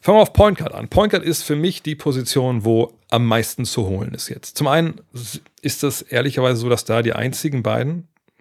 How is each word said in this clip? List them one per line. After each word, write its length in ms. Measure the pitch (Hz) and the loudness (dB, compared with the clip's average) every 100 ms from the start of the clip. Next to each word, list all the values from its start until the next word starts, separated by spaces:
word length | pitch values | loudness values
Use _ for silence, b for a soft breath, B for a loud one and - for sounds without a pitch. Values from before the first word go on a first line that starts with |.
Fangen 160 | - 208 | 4 6
wir 40 | |
auf 120 | 208 | 6
Point 240 | - 208 185 | 6 4 4
Guard 160 | 156 | -4
an. 140 | - 113 | -8 -2
Point 220 | 180 214 | 2 2
Guard 140 | 196 | 0
ist 180 | 156 156 | -2 -4
für 140 | - 147 | -2 -2
mich 260 | 170 - | -2 -2
die 120 | - | -8
Position, 720 | 151 - 131 120 - 127 123 104 | -6 -2 -2 -2 0 0 0 2
wo 320 | 113 120 - _ | 2 0 -4 _
am 160 | 120 | 0
meisten 400 | 117 113 107 - | 2 2 0 -6
zu 220 | 120 - 98 | -6 -4 -2
holen 260 | 95 98 | -4 -6
ist 160 | - - | -8 -10
jetzt. 300 | - - - | -12 -12 -4
Zum 80 | 147 | 2
einen 340 | 151 165 - _ 123 113 - - _ | 2 0 -4 _ -16 -14 -14 -18 _
ist 200 | 143 - | -6 -2
das 200 | 143 127 | -2 -4
ehrlicherweise 580 | - 123 135 135 127 120 | -4 -2 0 0 0 0
so, 80 | 120 | 0
dass 160 | 120 | -2
da 160 | - 113 | 0 0
die 140 | 113 | 0
einzigen 480 | - 123 139 156 139 | -2 -4 -4 -4 -2
beiden, 460 | 107 113 127 170 - _ _ _ | 0 0 -2 -4 -10 _ _ _